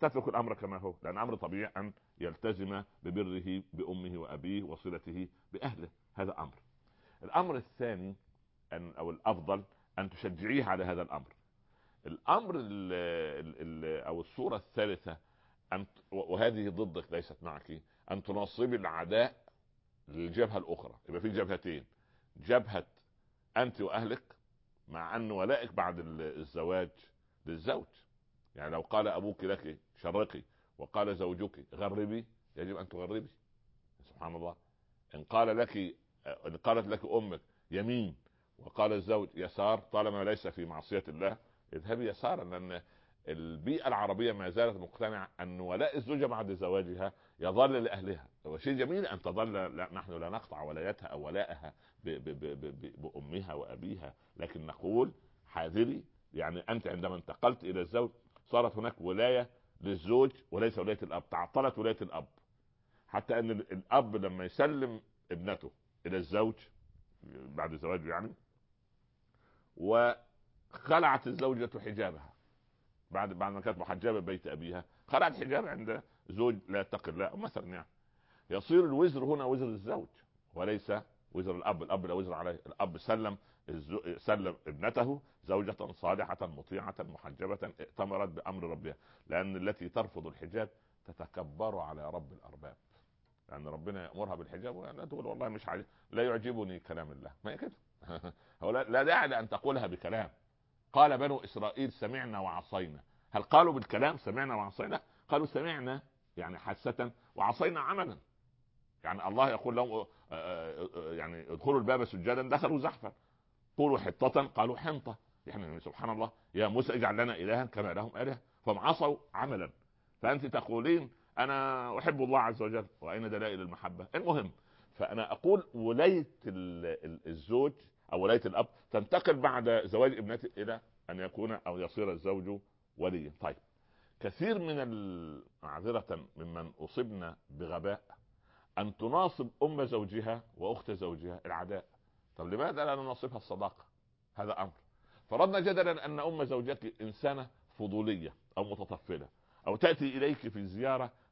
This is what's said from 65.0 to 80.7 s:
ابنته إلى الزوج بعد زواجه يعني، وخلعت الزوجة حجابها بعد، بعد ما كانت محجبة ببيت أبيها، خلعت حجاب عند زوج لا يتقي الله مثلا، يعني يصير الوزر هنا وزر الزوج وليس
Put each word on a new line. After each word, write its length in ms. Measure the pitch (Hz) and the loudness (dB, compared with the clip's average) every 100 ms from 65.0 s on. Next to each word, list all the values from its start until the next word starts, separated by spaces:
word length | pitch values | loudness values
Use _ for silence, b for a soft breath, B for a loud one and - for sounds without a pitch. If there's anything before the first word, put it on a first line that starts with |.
| - _ - | -14 _ -12
ابنته 380 | 87 92 95 69 _ _ _ 85 | -8 -4 -6 -8 _ _ _ -4
إلى 100 | 92 | -2
الزوج 380 | 85 101 113 113 - - - - - _ 71 | 0 2 2 0 -14 -20 -20 -20 -20 _ -18
بعد 420 | 65 65 73 80 78 | -16 -10 -4 -4 -2
زواجه 320 | 82 90 80 | -2 -2 -2
يعني، 240 | 85 - - _ _ _ _ _ _ _ _ _ b b b b - | -4 -6 -12 _ _ _ _ _ _ _ _ _ b b b b -4
وخلعت 1500 | 92 113 120 113 - _ _ _ _ - - 160 156 165 123 | 4 6 6 4 -8 _ _ _ _ -14 2 6 6 4 0
الزوجة 520 | 180 131 120 117 107 | 0 2 2 -2 -4
حجابها 540 | 104 104 95 76 76 _ _ _ _ _ _ _ _ | -6 -2 -2 -4 -16 _ _ _ _ _ _ _ _
بعد، 220 | 95 101 | -2 -2
بعد 200 | 90 101 | -2 -2
ما 80 | 98 | -2
كانت 180 | 101 90 | -4 -4
محجبة 420 | 90 92 113 107 | -4 -2 0 0
ببيت 260 | 87 92 73 | 0 -4 -6
أبيها، 380 | 76 85 87 - b - | -8 -6 -8 -10 b 0
خلعت 300 | 143 170 117 | 4 4 2
حجاب 300 | 127 143 190 | -2 0 -2
عند 360 | - 110 82 - b - | -6 -4 -6 -8 b -12
زوج 280 | 95 120 104 - | 2 2 2 -2
لا 120 | 101 | -2
يتقي 320 | 95 101 87 | -2 -4 -6
الله 240 | 82 98 196 | -2 -2 -2
مثلا، 300 | 220 - 87 | -8 -8 -8
يعني 200 | 90 82 _ _ b b b b | -12 -14 _ _ b b b b
يصير 340 | 95 - 170 | -4 6 6
الوزر 400 | 165 139 175 135 | 8 6 4 4
هنا 200 | 127 147 | 0 2
وزر 220 | 127 131 127 | 2 0 0
الزوج 420 | 107 107 - - _ _ _ _ | -2 -4 -4 -4 _ _ _ _
وليس 380 | 82 95 | -4 0